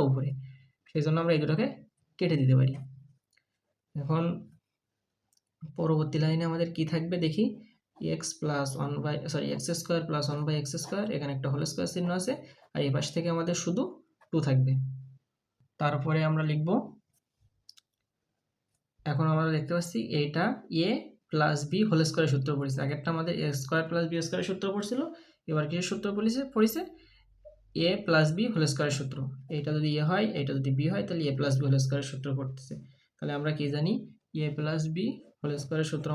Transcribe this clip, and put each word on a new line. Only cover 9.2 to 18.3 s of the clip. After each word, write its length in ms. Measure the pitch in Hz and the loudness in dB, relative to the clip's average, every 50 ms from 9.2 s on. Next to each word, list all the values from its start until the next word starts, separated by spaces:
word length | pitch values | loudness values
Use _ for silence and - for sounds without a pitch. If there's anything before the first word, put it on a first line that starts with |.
| - - - | -4 -4 -4
সরি, 140 | 147 143 143 143 | -4 -2 -2 -4
এক্স 120 | 143 - - 170 165 | -4 -4 -4 -4 -4
স্কয়ার 220 | - - 175 170 165 | -2 -2 -2 -2 0
plus 180 | 160 156 147 139 139 135 | -2 -2 0 0 0 -2
one 100 | 147 151 | -2 0
by 100 | 151 151 151 | 0 0 0
এক্স 120 | 143 - - 165 - | -2 -4 -6 -6 -6
স্কয়ার, 220 | - 196 202 214 214 - | -4 -4 -4 -2 -2 -2
এখানে 160 | 147 143 139 139 | -2 -2 -4 -4
একটা 120 | 135 135 143 139 | -2 -2 -2 0
হোল 80 | 147 160 156 | 0 -2 -2
স্কয়ার 180 | - - 180 170 - | -2 -4 -4 -2 -2
চিহ্ন 140 | 180 180 175 180 185 | -2 -2 0 0 0
আছে, 140 | 180 240 277 - - - - - - _ - | 0 -2 -4 -4 -8 -14 -20 -20 -20 _ -4
আর 60 | 151 147 | -2 0
এই 60 | 139 131 | 2 2
পাশ 100 | 131 - - - | 0 0 -2 -2
থেকে 120 | 170 165 170 165 | -2 0 0 0
আমাদের 200 | 165 165 170 175 - - | 0 0 0 -2 -2 -2
শুধু 200 | 175 175 220 285 - - - - _ _ _ - _ | 0 0 0 -2 -2 -6 -12 -20 _ _ _ -10 _
টু 60 | - 160 131 | 0 0 2
থাকবে। 260 | 139 131 131 131 135 135 - - - - - - - - - _ _ _ _ _ _ _ _ _ _ _ - | 4 4 4 6 4 4 2 0 -2 -6 -8 -12 -16 -20 -20 _ _ _ _ _ _ _ _ _ _ _ -2
তারপরে 380 | 151 147 151 135 135 160 156 160 156 156 | 0 0 0 0 0 0 2 2 2 2
আমরা 140 | 156 156 156 151 | 2 2 2 0
লিখব, 180 | 151 151 151 170 196 277 - - - - _ _ _ _ _ _ _ _ _ _ _ _ _ - - - _ _ _ _ _ _ _ _ _ _ | 0 0 2 2 2 0 0 -4 -10 -20 _ _ _ _ _ _ _ _ _ _ _ _ _ -20 -20 -20 _ _ _ _ _ _ _ _ _ _